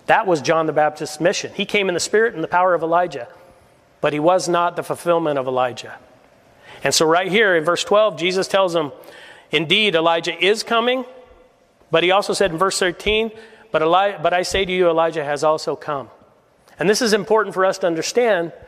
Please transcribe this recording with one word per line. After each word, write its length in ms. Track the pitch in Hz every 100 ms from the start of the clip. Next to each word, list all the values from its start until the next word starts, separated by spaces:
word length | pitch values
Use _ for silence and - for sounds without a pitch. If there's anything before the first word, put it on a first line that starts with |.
| -
That 180 | 175 196
was 160 | 160
John 240 | 127 160 160
the 80 |
Baptist's 480 | 151 151 151 151 -
mission. 300 | 165 202 117
He 100 | -
came 260 | 202 208 190
in 40 |
the 60 | 170
spirit 340 | - 208 226
and 100 | 175
the 40 | 165
power 260 | 175 185
of 80 | 170
Elijah, 460 | 160 170 180 143 117 - - _ _ _ _ _
but 120 | 151
he 60 | 147
was 300 | 156 185 170
not 260 | 175 175 165
the 60 |
fulfillment 560 | - 139 175 170 160 139
of 80 | 131
Elijah. 480 | 127 127 110 110 - - _ _ _ _ _ - -
And 80 | 139
so 140 | - 160
right 220 | 170 190
here 280 | 202 214 175
in 80 |
verse 200 | 156 170
twelve, 340 | - 202 214 156
Jesus 300 | 175 185 175
tells 260 | 196 190
them, 200 | 165 147 - - - - - -
"Indeed, 420 | 151 147 202 214
Elijah 420 | 165 165 170 170 165
is 200 | 180 220
coming," 420 | - 233 233 254 254 - - - _ _ _ _ _
but 100 | 160
he 80 | 175
also 240 | 190 202
said 160 | 190 196
in 80 | 160
verse 220 | 190 -
thirteen, 520 | 185 165 202 220 226 - - - -
"But 120 | 156
Eli-, 340 | 160 180 202 185
but 160 | 165
I 80 | 175
say 240 | 180 196 190
to 60 |
you, 180 | 185 175
Elijah 340 | 160 165 160
has 200 | 143 147
also 320 | 156 156 - 143
come." 340 | - 143 117 - _ _ _ _ _ -
And 100 | 160
this 140 | 208
is 100 | 240
important 400 | 208 175 220 202
for 100 | 180
us 140 | 190 190
to 60 | 180
understand 680 | 165 - 240 240 185 170 -